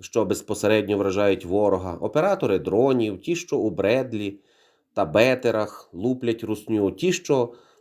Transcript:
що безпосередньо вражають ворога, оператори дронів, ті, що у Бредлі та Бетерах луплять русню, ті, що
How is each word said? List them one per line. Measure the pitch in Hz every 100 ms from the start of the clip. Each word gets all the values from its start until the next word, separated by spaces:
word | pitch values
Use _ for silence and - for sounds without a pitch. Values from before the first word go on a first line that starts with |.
що | - 117 98
безпосередньо | 107 - 101 104 107 98 101
вражають | 98 95 104 95 87
ворога, | 101 104 92 92 85
оператори | 85 151 185 190 123 92
дронів, | 80 98 135 127 107 92
ті, | - 170
що | - 135
у | 107
Бредлі | 85 98 127 123 110 101 98 _ _ _ _ _
та | - 92
Бетерах | 104 127 127 120 110 104 - -
луплять | 85 113 127 117 113
русню, | 104 104 - 107 98
ті, | 92 180
що | 175 - 139 120 - _ _